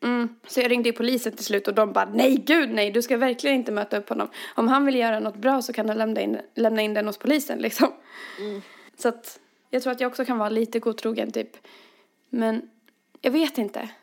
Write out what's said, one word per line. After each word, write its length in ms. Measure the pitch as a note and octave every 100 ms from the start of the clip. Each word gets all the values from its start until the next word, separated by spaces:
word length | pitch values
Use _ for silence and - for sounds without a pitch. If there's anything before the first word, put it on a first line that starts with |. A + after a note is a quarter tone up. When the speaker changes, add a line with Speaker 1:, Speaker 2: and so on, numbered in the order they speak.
Speaker 1:
Mm. 320 | A#3+ B3 A#3 A#3 -
Så 140 | -
jag 100 | B3
ringde 180 | A#3+ A#3
ju 40 |
polisen 400 | A#3 A#3 B3+ A3+
till 120 | -
slut 240 | - G3+ G3+
och 60 |
de 180 | G#3 G#3+
bara, 120 | - G3
"Nej, 220 | G#3+ B3+ C4 -
gud, 240 | E4 C4
nej, 200 | A3 G#3
du 120 | G#3
ska 140 | A#3+ A#3+
verkligen 400 | C4 B3 C#4+ C4+
inte 160 | A#3+
möta 240 | G#3+ G#3 G#3
upp 100 | G3+
honom. 200 | - G#3 - - -
Om 120 | A#3
han 180 | C4+ C#4
vill 80 |
göra 260 | C4 A#3 A3
något 160 | G#3+ G3+
bra 260 | A#3 C4+
så 100 | A#3+
kan 160 | A3+ A3
han 100 | A3
lämna 220 | A3 A3
in, 180 | G3+ G#3+ -
lämna 280 | - A3+ A3
in 120 | G#3+
den 120 | G#3+ G#3+
hos 120 | G3+
polisen, 400 | A#3 D4+ C4+ A#3
liksom." 340 | A3+ - C4 - - - - -
Speaker 2:
Mm. 240 | G#3 G3+ - - - -
Speaker 1:
Så 100 | A#3+
att 300 | A#3 - - _ _ _
jag 120 | B3+
tror 100 | B3+
att 80 | B3
jag 100 | B3
också 140 | B3
kan 140 | B3+ A#3+
vara 100 | G#3+
lite 300 | A3 A3+ A#3
godtrogen, 540 | A3+ A3 A3+ A3+ G#3+
typ. 240 | A3 A3 - - - - _ _ _ _
Men 400 | A#3+ A3+ A3 - _ _ _ _ _
jag 100 | -
vet 280 | C#4+ D#4 -
inte. 300 | G#3 - A3 -